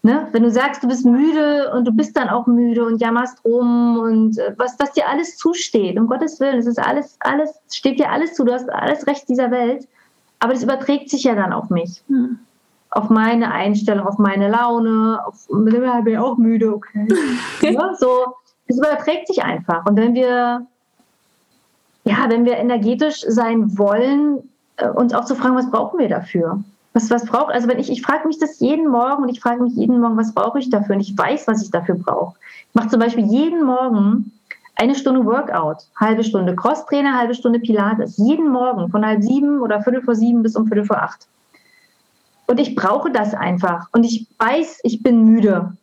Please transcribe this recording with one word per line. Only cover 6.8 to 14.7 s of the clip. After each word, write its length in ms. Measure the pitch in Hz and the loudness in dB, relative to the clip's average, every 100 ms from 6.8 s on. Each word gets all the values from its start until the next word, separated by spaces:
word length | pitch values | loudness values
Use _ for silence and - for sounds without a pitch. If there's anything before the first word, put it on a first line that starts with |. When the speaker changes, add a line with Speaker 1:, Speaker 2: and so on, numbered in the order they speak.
Speaker 1:
alles, 360 | - 269 294 _ | -2 -2 -4 _
alles, 320 | - 285 302 - _ | -2 -2 -2 -6 _
steht 280 | - 269 254 | -4 -2 0
dir 100 | 285 | -2
alles 240 | 233 320 | 0 -4
zu, 80 | - | 0
du 100 | 247 | 0
hast 160 | 247 254 | 0 -4
alles 340 | - - 294 - | -4 -2 -2 -2
Recht 220 | - - | -4 -2
dieser 240 | 254 254 | 0 0
Welt, 340 | 247 240 269 - _ _ _ _ _ | 0 0 -4 -8 _ _ _ _ _
aber 140 | 233 | -2
das 100 | 254 | 0
überträgt 440 | 240 269 - 285 294 | 0 -2 0 -2 -2
sich 140 | 277 | -2
ja 140 | 254 214 | 0 0
dann 160 | 185 | -2
auf 180 | - - | -4 -2
mich. 320 | 175 175 175 _ | -4 -4 -10 _
Speaker 2:
Hm. 320 | 269 247 233 _ _ _ _ _ | -2 0 -6 _ _ _ _ _
Speaker 1:
Auf 200 | - 214 | -4 2
meine 420 | 220 220 233 233 | 2 4 0 0
Einstellung, 520 | - 196 208 - 202 | -2 -2 0 0 0
auf 140 | 196 202 | -2 0
meine 300 | 202 196 202 | 0 2 0
Laune, 680 | 226 240 | 2 0